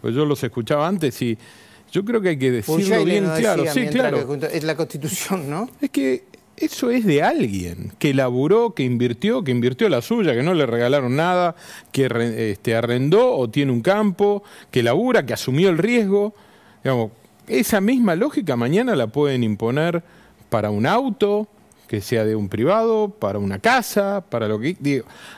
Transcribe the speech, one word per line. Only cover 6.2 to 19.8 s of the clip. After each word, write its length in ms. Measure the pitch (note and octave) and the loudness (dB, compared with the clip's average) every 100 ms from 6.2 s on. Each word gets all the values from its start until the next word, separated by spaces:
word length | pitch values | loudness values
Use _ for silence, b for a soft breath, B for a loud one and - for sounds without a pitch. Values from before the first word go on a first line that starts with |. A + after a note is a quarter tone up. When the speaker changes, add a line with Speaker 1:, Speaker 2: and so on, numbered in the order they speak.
| - - _ - | -6 -20 _ -8
Speaker 1:
eso 320 | D#4 - B3 | -6 -4 -2
es 140 | B3 | 0
de 160 | G#3+ C#3+ | 2 2
alguien 720 | F#3 D#4+ C3+ G2 F2+ F2 F#2+ - | 2 2 -2 -2 -6 -8 -12 -2
que 160 | D3+ | 0
laburó, 600 | C3+ C3 B2 D3 G#3+ A#3 | 2 2 0 2 2 2
que 100 | - | -2
invirtió, 580 | C3 A#2+ B2 A#2 G3+ B3+ | -2 0 0 0 0 0
que 80 | D#3+ | 0
invirtió 380 | B2 A#2+ B2+ A3 | 0 0 2 2
la 120 | B2+ | 0
suya, 320 | - A#3 F3+ | 0 0 2
que 80 | A#2 | 2
no 100 | D3+ | 2
le 120 | F3+ C3+ | 2 2
regalaron 500 | A#2 A#2+ C#3+ B2 C3+ | 2 2 2 0 0
nada, 400 | E3+ F3+ F3 E3 B B B | 2 2 0 -4 B B B
que 180 | - C3 | -2 0
re-, 440 | A#2 A#2 A2+ A2+ | 0 -2 -2 -4
este, 240 | G2 - A2+ | -2 -2 0
arrendó 560 | A#2 B2 C#3 F#3+ B3+ G#3 | 0 0 2 4 4 2
o 140 | A#2+ | -2
tiene 220 | C#3+ C#3+ | 0 0
un 80 | A#2+ | 0
campo, 640 | A2+ G3+ G#3 F3+ G3+ G3+ B B B | 0 2 0 0 0 0 B B B
que 140 | B2+ | 0
labura, 420 | A#2 C#3 B3 A3+ B2+ | 2 2 2 2 0
que 60 | |
asumió 360 | A2+ - C3 F#3+ | -4 -2 2 2
el 100 | E3 | 4
riesgo. 540 | G3+ A#3+ G3+ G3+ G3+ B B B B B | 2 2 2 0 0 B B B B B
Digamos, 260 | C3+ B2+ A2 - - _ - | -2 0 -2 -6 -20 _ -2
esa 320 | B3+ A#3+ G#3 | 0 2 2
misma 340 | G3 C4 A3+ | 2 2 2
lógica 400 | E3 C#4 D4 F3+ | 2 0 -2 -2
mañana 400 | B2 A#2 F3+ B3+ | 0 2 2 2
la 140 | F3 A2 | 0 0
pueden 340 | C#3 D3 C3 | 0 0 2
imponer 600 | A#2 G2+ A2+ C3+ | 0 0 -2 0